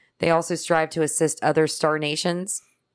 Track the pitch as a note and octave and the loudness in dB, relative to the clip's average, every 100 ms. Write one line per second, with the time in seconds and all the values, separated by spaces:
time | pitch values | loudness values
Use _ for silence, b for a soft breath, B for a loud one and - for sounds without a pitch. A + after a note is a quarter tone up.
0 | _ _ E3 E3 E3 E3 - E3 D#3 E3 | _ _ 0 2 0 -4 0 0 0 0
1 | D3+ - D#3 - D3+ D3+ D#3 - D#3 D3+ | -2 2 0 0 0 2 2 2 0 0
2 | D3 D#3 F3+ F3 F#3+ - - _ _ | -2 -2 -2 -2 -6 -8 -12 _ _